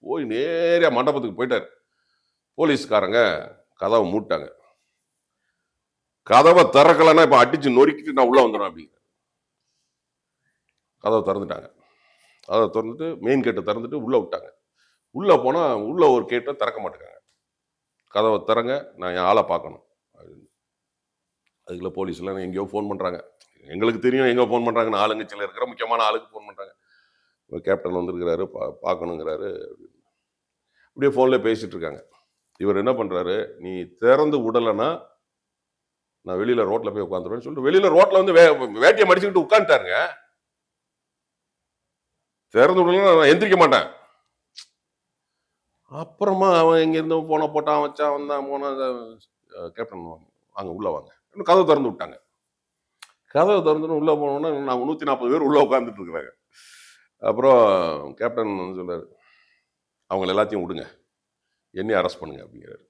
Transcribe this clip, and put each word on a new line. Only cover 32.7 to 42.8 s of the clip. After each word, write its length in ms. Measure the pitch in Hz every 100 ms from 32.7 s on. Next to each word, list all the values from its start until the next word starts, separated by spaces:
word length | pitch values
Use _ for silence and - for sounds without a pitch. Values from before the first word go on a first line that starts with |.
| 98
என்ன 160 | 107
பண்றாரு, 600 | 123 104 90 87 98 - -
"நீ 260 | 90 92
திறந்து 680 | 87 _ 117 135 151 147 113
விடலைன்னா 540 | 117 117 104 127 170 - _ _ _ _ _ _ _ _ _ _ _
நான் 160 | - 92
வெளியில 260 | 110 120
ரோட்ல 320 | 98 110 113
போய் 80 | 104
உட்காந்துருவேன்னு" 380 | 92 92 87 117
சொல்லிட்டு 300 | 123 151 131
வெளியில 300 | 180 196 160
ரோட்ல 240 | 196 190
வந்து 80 | 190
வே-, 480 | 170 170 143 127 104
வேட்டியை 280 | 139 220 196
மடிச்சுக்கிட்டு 380 | 180 202 185 165
உட்காந்துட்டாருங்க. 600 | 214 175 139 95 95 170 - _ _ _ _ _ _ _ _ _ _ _ _ _ _ _ _ _ _ _ _ _ _ _
"திறந்து 380 | 104 139 185